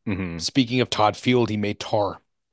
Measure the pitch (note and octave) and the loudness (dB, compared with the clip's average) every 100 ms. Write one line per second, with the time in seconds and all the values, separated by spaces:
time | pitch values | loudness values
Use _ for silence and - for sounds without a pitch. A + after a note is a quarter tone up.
0 | - F#2 F2+ E2 D#2+ - A#2 B2+ A#2 - | -6 -4 -4 -6 -2 0 0 0 0 2
1 | G#2+ - B2 B2 A2 G#2+ G#2 G#2 - G#2+ | 2 2 2 2 2 0 -4 -4 -4 -2
2 | G2 F2+ _ _ _ | -2 -4 _ _ _